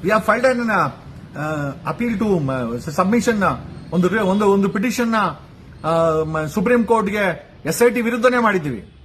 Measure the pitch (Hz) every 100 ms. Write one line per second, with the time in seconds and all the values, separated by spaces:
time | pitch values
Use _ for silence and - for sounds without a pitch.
0 | 185 214 - 226 262 247 233 196 147 -
1 | - - - 143 151 151 143 - 147 143
2 | 240 208 214 185 139 131 120 120 160 147
3 | 185 240 247 214 180 123 - - - 175
4 | 175 214 190 202 208 202 196 208 240 240
5 | 240 220 185 143 - - - - 156 165
6 | 165 160 156 160 151 220 190 240 226 226
7 | 202 208 196 156 - - 151 165 240 240
8 | 226 233 247 247 226 190 147 110 - -